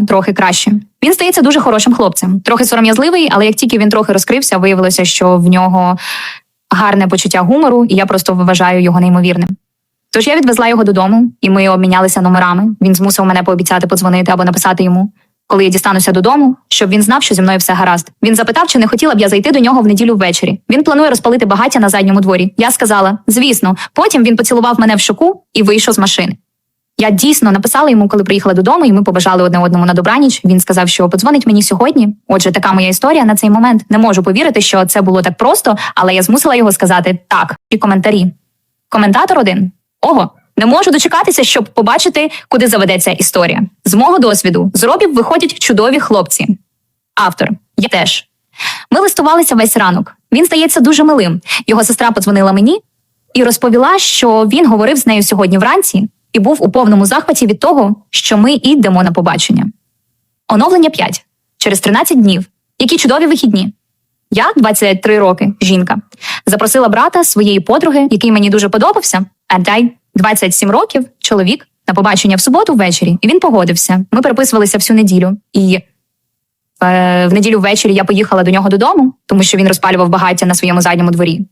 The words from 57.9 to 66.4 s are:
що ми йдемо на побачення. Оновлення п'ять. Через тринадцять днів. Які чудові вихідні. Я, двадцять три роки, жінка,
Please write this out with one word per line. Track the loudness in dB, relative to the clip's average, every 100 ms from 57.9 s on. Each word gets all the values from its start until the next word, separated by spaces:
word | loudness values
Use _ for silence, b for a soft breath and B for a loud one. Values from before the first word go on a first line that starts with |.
| -4 _
що | -8 -2 2
ми | 2
йдемо | 2 0 2 2 2
на | 0
побачення. | 0 -2 -2 -2 -2 -4 -10 _ _ _ _ _ _ -4
Оновлення | 0 2 2 0
п'ять. | -2 -6 -8 _ _ _ -8
Через | -4 -2
тринадцять | 0 0 0 2
днів. | 2 0 -6 _ _ -6
Які | -2 0
чудові | 0 0 0
вихідні. | 0 0 0 -4 -8 _ _ _ _ _
Я, | -4 -2 0
двадцять | 0 0 0 0
три | 0 2
роки, | 2 0 -4 -2
жінка, | 0 0 -2 -6 -10 B B B